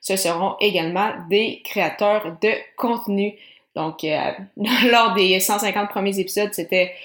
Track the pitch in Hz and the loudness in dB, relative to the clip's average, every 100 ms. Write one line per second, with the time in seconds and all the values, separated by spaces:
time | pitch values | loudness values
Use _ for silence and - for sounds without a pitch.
0 | - 190 180 170 190 - 208 185 160 180 | -4 0 0 0 -2 2 0 2 0 0
1 | 214 - 170 202 220 - - 208 165 - | -2 -2 0 0 0 -4 -8 -2 -2 2
2 | 208 208 165 170 214 - - - 240 226 | 2 2 -2 -2 0 0 -6 -4 -2 -2
3 | - 202 202 208 - - _ - 160 160 | -2 0 -2 -4 -20 -20 _ -6 -6 -4
4 | 156 151 - - 196 - 208 247 247 233 | -4 -2 -2 -6 -10 -6 -2 2 4 6
5 | 226 202 190 185 190 208 214 202 208 208 | 4 4 4 4 2 0 0 -2 -4 -2
6 | 196 196 185 - 208 - 165 185 180 - | -2 -2 -2 -2 -2 -4 0 2 2 -2